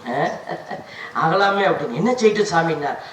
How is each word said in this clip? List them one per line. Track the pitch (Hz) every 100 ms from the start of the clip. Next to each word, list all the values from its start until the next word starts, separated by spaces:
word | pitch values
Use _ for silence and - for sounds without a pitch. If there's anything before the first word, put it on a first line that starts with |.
| 120
"ஆ, | 131 - - - - - - - - -
ஆகலாமே" | - 160 190 196 202 220
அப்படின்னு. | - -
"என்ன | 139 226
செய்யிட்டு | 247 220 196 202 165
சாமின்னார்?" | 165 147 139 - -